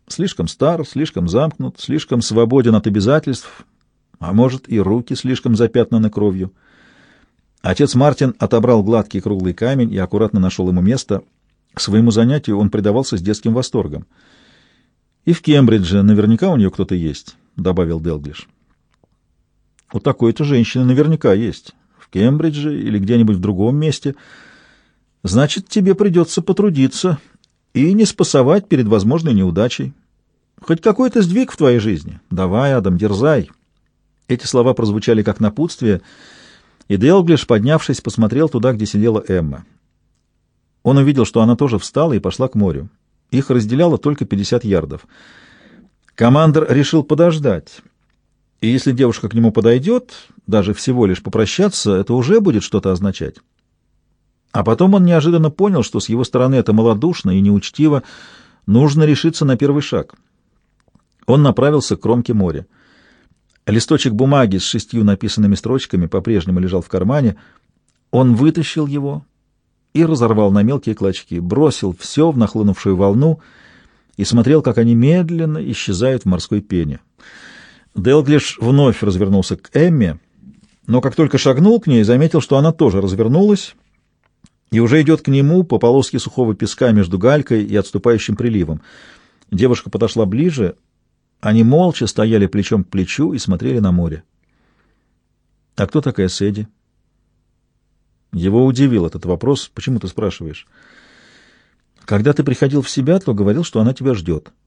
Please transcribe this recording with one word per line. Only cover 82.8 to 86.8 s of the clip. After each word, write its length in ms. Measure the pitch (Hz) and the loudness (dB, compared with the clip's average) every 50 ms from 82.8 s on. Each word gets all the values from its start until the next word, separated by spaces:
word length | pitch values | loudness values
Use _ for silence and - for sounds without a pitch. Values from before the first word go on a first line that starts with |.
| 160 123 90 98 98 | 2 2 2 0 -2
развернулась 760 | 98 92 95 113 110 131 165 202 208 208 196 - - - _ _ _ _ _ _ _ _ _ _ _ _ _ _ _ _ _ _ _ | -2 -2 -2 0 0 2 2 4 4 2 0 -2 -8 -18 _ _ _ _ _ _ _ _ _ _ _ _ _ _ _ _ _ _ _
и 100 | - 110 | 0 0
уже 220 | 117 113 131 160 151 | 2 4 4 4 4
идёт 180 | 143 160 156 | 4 2 0
к 80 | - - | 0 0
нему 340 | 135 139 139 143 165 185 180 | 0 2 2 2 2 2 2
по 160 | 160 123 104 | 0 0 0
полоске 400 | - 117 123 139 127 - - 123 | 2 2 2 2 0 0 -4 -8
сухого 360 | - - - - 127 113 104 | -8 -6 -4 -2 -2 -2 -2
песка 380 | - 110 101 - - | -4 -6 -8 -4 -2